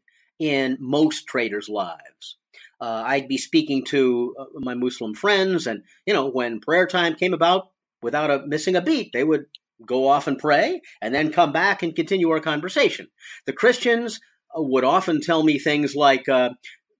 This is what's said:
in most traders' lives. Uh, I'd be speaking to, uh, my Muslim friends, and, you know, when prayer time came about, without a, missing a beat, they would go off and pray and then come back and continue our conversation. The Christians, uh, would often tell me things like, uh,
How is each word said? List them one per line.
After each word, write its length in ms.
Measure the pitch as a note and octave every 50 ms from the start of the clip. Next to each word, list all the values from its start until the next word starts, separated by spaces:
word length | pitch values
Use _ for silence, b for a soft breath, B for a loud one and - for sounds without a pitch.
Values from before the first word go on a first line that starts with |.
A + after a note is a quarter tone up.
| _ _ _ _ _ _ _ -
in 380 | D#3+ D3+ C#3 C3+ C3+ C3 C3 C3+
most 460 | C3+ B2+ C#3 D3 D#3 D#3 D3+ - -
traders' 420 | - - B2+ A#2 G#2+ G2+ G#2 G2+ -
lives. 680 | G#2+ G#2 F#2+ F2 D#2+ - - - _ - - - - _ _ _ B B B B B B
Uh, 220 | A#2 A#2 A2+ A2 A2+
I'd 220 | B2+ C#3 C#3 C3+
be 100 | C3 C3+
speaking 460 | C3 - - - D#3+ D#3 D3 C#3 C3+ C3
to, 500 | - D3 C#3 C3 B2+ B2 A#2+ A#2+ B2+ - C3+
uh, 60 | C3+ - -
my 180 | D3 B2+ B2+ B2
Muslim 400 | B2 B2 B2+ B2 - A#2 G#2+ G#2+
friends, 540 | - - G3+ G#3 F#3+ F#3+ F#3+ F#3 E3 -
and, 160 | B2 A2 G2 - b b b b
you 80 | F#3+ G#3
know, 160 | D#3 C3+ C#3
when 320 | A#2+ B2+ A#2+ A#2 A#2 G#2+
prayer 260 | - - D#3+ F3+ F#3
time 280 | F3+ F#3+ F3+ E3+ E3+ D#3+
came 180 | - F#3+ F#3 F3+
about, 380 | D#3 E3 E3+ F#3 F#3+ F#3 _ _ _ _ _ _ _
without 300 | A2+ A#2 C3 D3+ D3+ C#3+
a, 160 | C#3+ C3+ C3+
missing 300 | C#3+ D3 D#3 - F3+ F#3
a 40 | F3
beat, 300 | F3+ D#4 D#4+ B3+ G3+ -
they 140 | - B2 C#3
would 200 | D#3 D#3 C#3+ - _ - - _ _ _ _ A2+
go 220 | - B2 C3 C3
off 200 | C3+ C#3+ D3 -
and 120 | D#3 C3+ C3
pray 420 | - D3+ C#3+ D#3 G#3 D#4 F#4 - - B B B
and 120 | G#2+ A2+ B2+
then 180 | C#3+ D#3 D#3 -
come 180 | F3+ E3+ D3
back 320 | C#3 D#3+ F3+ G3+ F#3+ - F3+
and 120 | E3 D#3+
continue 340 | E3+ D#3 - G3 F#3+ E3+ E3
our 100 | D#3+ D#3
conversation. 680 | D#3 D#3+ D3+ D3 E3 F#3 - D4 C4 F3+ - - F#2 - _ B B B B B B
The 80 | - C3+
Christians, 680 | - - B3 B3 - - A#3+ A#3 A#3 A#3+ A3+ A3 - b b b b b _ -
uh, 40 | E3
would 240 | D#3 C3+ B2+ C3 B2+
often 340 | C3 D#3+ F#3+ - F3+ D#3+ D3+
tell 240 | D3+ F3 E3 D#3+ D#3+
me 160 | D#3 D3 C3+
things 340 | - D#3 D3 D3 D3 C#3 C#3
like, 360 | C#3+ D3 C#3 C3+ C3 - C#3+
uh, 220 | C3+ B2+ B2 A#2+ B2 _ B B B B B _ _